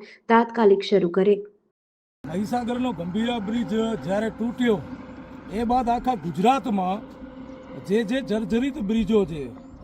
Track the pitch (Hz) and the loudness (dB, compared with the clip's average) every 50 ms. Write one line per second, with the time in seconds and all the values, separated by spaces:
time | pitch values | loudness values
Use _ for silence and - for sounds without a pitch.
0 | - - - - _ - 226 226 233 226 - 233 226 196 196 190 - - 214 190 | -2 -10 -20 -20 _ 4 6 6 6 4 2 4 6 6 6 6 4 2 2 4
1 | 180 170 170 190 190 208 208 196 - - _ _ _ _ _ _ _ _ _ _ | 4 4 2 4 4 4 4 2 0 -10 _ _ _ _ _ _ _ _ _ _
2 | _ _ _ _ - 139 160 185 214 - 240 247 240 220 240 247 254 254 202 170 | _ _ _ _ -10 -6 -4 -4 -2 -2 -2 -2 -2 -2 -2 -2 -2 -2 -2 -4
3 | 170 180 170 214 226 240 240 233 196 190 220 240 226 160 214 220 226 226 226 160 | -6 -4 -2 -2 0 0 -2 -2 -2 -2 -2 -2 -2 0 0 0 0 0 -2 -4
4 | 127 170 190 208 220 220 214 - 220 240 - - 247 240 214 170 135 - - - | -2 -2 0 0 0 -2 -4 -4 -4 -4 -2 0 2 2 2 2 0 -8 -12 -14
5 | - - - - - - - - - - 175 214 240 220 240 254 240 233 240 247 | -14 -16 -16 -16 -16 -16 -16 -16 -14 -8 -6 -4 0 2 2 2 2 2 0 0
6 | 247 254 254 196 139 175 143 151 185 233 269 269 269 269 202 196 180 180 190 214 | 0 0 -2 0 -4 -6 -2 2 4 4 4 4 2 0 0 0 0 0 -2 -4
7 | - - - - - - - - - - - - - - - 139 120 156 190 220 | -6 -12 -16 -16 -16 -16 -16 -16 -16 -16 -16 -16 -16 -14 -14 -14 -4 0 0 0
8 | 240 180 247 269 262 175 202 220 220 165 208 233 262 285 262 302 214 190 220 226 | 2 0 -2 -2 -2 -2 -2 -2 0 0 0 0 0 0 -2 -4 -2 0 0 0
9 | 220 170 226 208 196 147 165 151 135 120 123 - - - - - | 2 4 4 4 4 2 -2 -8 -8 -10 -12 -16 -18 -20 -18 -18